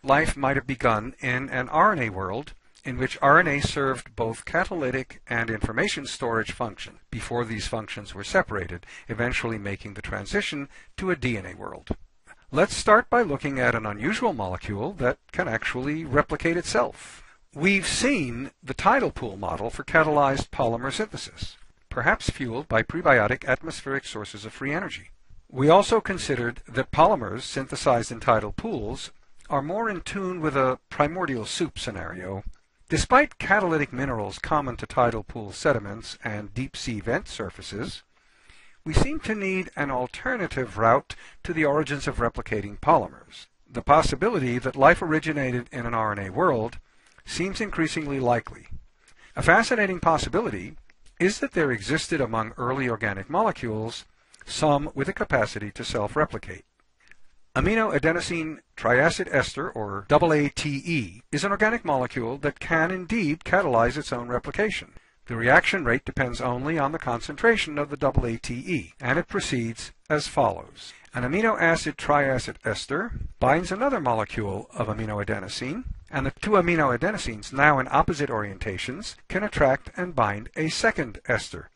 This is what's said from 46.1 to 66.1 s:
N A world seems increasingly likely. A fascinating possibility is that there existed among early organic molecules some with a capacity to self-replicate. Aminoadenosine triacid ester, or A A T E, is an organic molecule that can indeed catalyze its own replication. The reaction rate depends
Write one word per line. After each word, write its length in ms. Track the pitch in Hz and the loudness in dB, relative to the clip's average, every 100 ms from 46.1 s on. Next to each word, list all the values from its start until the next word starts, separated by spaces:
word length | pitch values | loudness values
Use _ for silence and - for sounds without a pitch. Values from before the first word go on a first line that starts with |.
N 60 | 101 | -2
A 120 | 98 | -4
world 480 | 101 180 127 110 - _ _ _ _ | 0 2 2 0 -6 _ _ _ _
seems 360 | - - 185 - | -10 -4 -4 -4
increasingly 580 | 208 - 160 - 147 139 | -4 0 0 -2 -4 0
likely. 480 | 123 117 - - - - - _ _ - - - | 2 2 0 -16 -14 -14 -14 _ _ -20 -14 0
A 60 | |
fascinating 580 | - 185 226 240 202 180 | 6 6 6 2 0 2
possibility 760 | 170 156 - 156 226 98 92 - - _ - _ | 4 4 2 0 -2 -6 -10 -14 -20 _ -20 _
is 180 | 180 214 | 0 0
that 140 | 277 | -2
there 180 | - 147 | 0 0
existed 500 | 117 98 156 - 160 | 0 0 -2 0 -2
among 320 | 120 113 110 - | 0 0 -2 -4
early 300 | 123 135 127 | -4 0 -2
organic 420 | 113 110 98 98 | -2 -2 -4 -2
molecules 760 | 165 220 - 120 107 110 - - _ _ _ | 0 0 0 -4 -4 -6 -8 -16 _ _ _
some 460 | - - 156 143 147 | -12 0 4 4 2
with 160 | - 139 | -4 -4
a 40 | |
capacity 580 | - 214 131 107 110 104 | -2 0 2 2 -2 -8
to 140 | - | -8
self-replicate. 800 | 113 117 104 151 151 113 - 87 _ _ _ _ _ - - - - | -4 -2 -2 0 -2 -2 -10 -14 _ _ _ _ _ -20 -20 -20 -6
Aminoadenosine 1040 | - 151 226 220 143 151 170 - 170 156 151 _ - | 0 2 2 2 2 2 0 -2 -4 -6 -8 _ -4
triacid 560 | 113 123 156 - 190 | 4 6 6 2 0
ester, 380 | 139 123 - - | 0 0 -4 -8
or 360 | 113 104 101 101 | -6 -6 -6 2
A 60 | 147 | 4
A 320 | 170 156 143 | 6 4 2
T 340 | - 151 139 | -2 -4 -4
E, 380 | 170 160 98 95 _ | -2 -2 -2 -10 _
is 140 | 143 | -2
an 80 | 202 | -2
organic 320 | 202 214 233 | 2 2 0
molecule 540 | 170 139 123 - 113 139 | 0 0 0 -4 -6 -2
that 200 | 143 - | -4 -4
can 320 | - 165 165 | -2 0 2
indeed 540 | 185 175 226 170 160 | -2 -2 0 0 -2
catalyze 520 | - 185 180 117 120 131 | 0 2 4 4 4 0
its 160 | - | -6
own 140 | 120 120 | -8 -4
replication. 680 | 123 - - 214 - - - _ _ - | -6 -4 -2 -2 -2 -10 -20 _ _ -10
The 100 | 113 | -2
reaction 480 | 117 156 - 196 | 6 6 6 -2
rate 200 | 127 117 | 0 0
depends 360 | - | -2